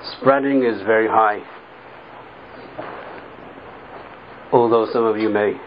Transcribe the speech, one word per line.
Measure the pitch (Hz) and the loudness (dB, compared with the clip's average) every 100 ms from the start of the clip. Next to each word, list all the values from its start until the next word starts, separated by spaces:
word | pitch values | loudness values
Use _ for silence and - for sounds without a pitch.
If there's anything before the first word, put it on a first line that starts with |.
| - - | -16 0
spreading | 127 139 139 139 | 2 4 4 2
is | 123 104 | 2 0
very | 98 113 110 | 2 2 4
high. | 110 107 104 - - - - - - - - - - - - - - - - - - - - - - - - - - - - - - - | 4 2 0 -10 -20 -20 -20 -20 -20 -20 -20 -20 -20 -20 -20 -18 -16 -14 -14 -16 -18 -18 -20 -20 -20 -20 -20 -18 -18 -18 -20 -20 -20 0
Although | 127 117 113 107 | 2 4 4 2
some | 117 | 0
of | 113 107 | 0 2
you | 107 | 0
may | 104 104 92 | 2 0 -2